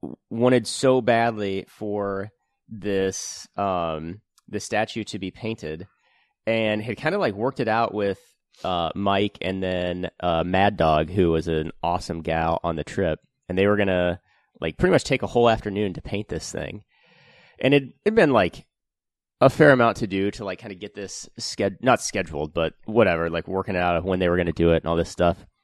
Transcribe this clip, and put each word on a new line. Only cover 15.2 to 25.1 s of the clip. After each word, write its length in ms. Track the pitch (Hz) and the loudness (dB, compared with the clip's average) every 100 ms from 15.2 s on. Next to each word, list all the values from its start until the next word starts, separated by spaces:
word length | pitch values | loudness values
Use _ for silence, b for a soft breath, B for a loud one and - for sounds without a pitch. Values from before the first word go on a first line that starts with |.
a 40 | 98 | 0
whole 220 | 120 120 | 2 4
afternoon 440 | 110 107 98 101 | 4 0 -2 -4
to 80 | 87 | -4
paint 260 | - 101 107 | -8 -8 -6
this 220 | 85 - | -8 -8
thing. 320 | - - 104 _ b b b b b b b | -8 -8 -12 _ b b b b b b b
And 140 | 131 | 4
it, 80 | 143 131 - | 4 2 -4
it'd 100 | 208 220 | 0 4
been, 140 | 160 | 6
like, 340 | 120 90 - - _ _ _ _ _ _ - | 6 2 -2 -20 _ _ _ _ _ _ 2
a 80 | 131 | 4
fair 200 | - 151 | 6 6
amount 260 | 127 117 101 | 8 4 2
to 80 | 107 | -4
do 240 | 95 98 | -2 -2
to, 140 | - | -4
like, 140 | 101 92 | -8 -10
kinda 160 | 110 | -12
get 200 | 92 101 | -14 -14
this 340 | - 95 - - - | -12 -12 -12 -16 -12
sched-, 440 | - - 98 95 | -12 -2 -2 0
not 180 | 127 117 | 2 2
scheduled, 540 | - 101 87 76 78 | 2 -6 -6 -4 -4
but 180 | 85 80 - - | -2 -2 -4 -4
whatever, 420 | 110 101 85 85 | 2 4 4 0
like, 180 | 82 85 | -2 -4
working 280 | 95 95 | -4 -2
it 80 | 90 | 0
out 140 | 87 85 | 2 0
of 80 | |
when 140 | 92 92 | 0 2
they 80 | 90 | 2
were 60 | 90 | 2
gonna 140 | 87 | 0
do 180 | 80 85 | 2 4
it 40 | 80 | 4
and 80 | 80 | 2
all 100 | 85 | -2
this 140 | 85 | -2